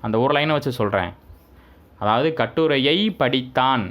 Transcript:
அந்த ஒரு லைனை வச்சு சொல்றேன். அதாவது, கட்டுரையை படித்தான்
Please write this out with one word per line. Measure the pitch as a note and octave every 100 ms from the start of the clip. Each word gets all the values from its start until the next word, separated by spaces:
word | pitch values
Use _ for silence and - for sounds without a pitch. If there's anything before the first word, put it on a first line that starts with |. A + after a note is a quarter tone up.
அந்த | A#2 A2
ஒரு | C3
லைனை | C#3+ D3+ D3+
வச்சு | C#3+
சொல்றேன். | B2 G#2+ G2 F2+ - - - _ - - - - -
அதாவது, | G2+ A2+ D3+
கட்டுரையை | D#3+ A#2 C#3 D#3+ C#3 C3+ E3 G#3+ G3
படித்தான் | C3 C3+ B2+ C3 C3 C3 F#2+